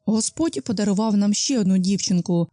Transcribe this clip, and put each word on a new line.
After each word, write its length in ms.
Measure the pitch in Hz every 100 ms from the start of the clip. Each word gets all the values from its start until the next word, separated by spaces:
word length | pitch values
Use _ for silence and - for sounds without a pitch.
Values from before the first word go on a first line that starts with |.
| -
Господь 560 | 220 220 - 320 -
подарував 540 | - 202 208 196 220 208
нам 160 | 208
ще 260 | 208 - 262
одну 180 | 185 190
дівчинку, 720 | 185 196 - 180 170 175 165